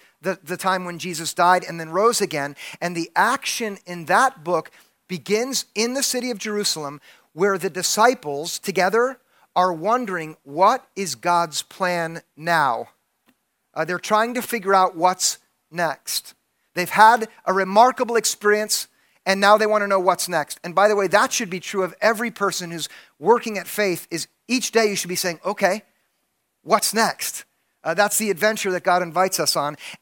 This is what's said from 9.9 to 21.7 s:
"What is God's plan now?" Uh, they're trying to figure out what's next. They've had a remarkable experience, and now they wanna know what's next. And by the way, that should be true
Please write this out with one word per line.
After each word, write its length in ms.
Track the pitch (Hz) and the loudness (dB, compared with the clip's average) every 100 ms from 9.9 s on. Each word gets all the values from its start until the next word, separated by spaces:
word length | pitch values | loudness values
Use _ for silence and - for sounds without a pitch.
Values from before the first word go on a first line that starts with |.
| 247 226 180 156 156 | -2 -2 -6 -8 -16
"What 440 | 143 147 196 247 _ - | -8 2 2 2 _ -8
is 200 | 190 123 | -8 -4
God's 480 | 175 175 170 139 | 0 2 0 -6
plan 580 | - - 185 175 165 165 _ - | -10 -4 -2 -2 -4 -8 _ -10
now?" 540 | 160 165 139 113 117 _ _ _ _ _ _ _ _ | -2 2 2 0 -6 _ _ _ _ _ _ _ _
Uh, 100 | 143 | -8
they're 160 | 160 180 | -6 -4
trying 340 | - 214 233 247 | 0 0 0 -4
to 60 | |
figure 320 | - 233 190 | -6 -6 2
out 220 | 196 185 160 | 4 4 2
what's 420 | 180 185 - - _ _ _ | 0 2 -4 -4 _ _ _
next. 640 | 165 165 135 - - - - _ _ _ - | -4 -4 -4 -8 -8 -10 -20 _ _ _ -6
They've 140 | 180 | -2
had 380 | 185 220 233 220 - - | 8 8 8 0 -8 -2
a 60 | |
remarkable 640 | 190 190 202 247 247 240 233 | 0 2 6 6 4 0 0
experience, 720 | 214 - 208 208 214 - - _ _ _ - | 0 -2 0 2 0 -6 -6 _ _ _ -2
and 160 | 196 | 2
now 160 | 202 214 | 6 6
they 100 | 214 | 6
wanna 200 | 214 202 | 2 2
know 120 | 196 | 2
what's 300 | 180 175 - | 2 2 0
next. 320 | 170 143 - | -2 -4 -8
And 100 | 175 | -4
by 140 | 175 208 | 2 4
the 80 | 208 | 4
way, 120 | 196 | 2
that 260 | 190 254 | 2 2
should 160 | - 208 | -2 -6
be 100 | 185 | -8
true 240 | - | -6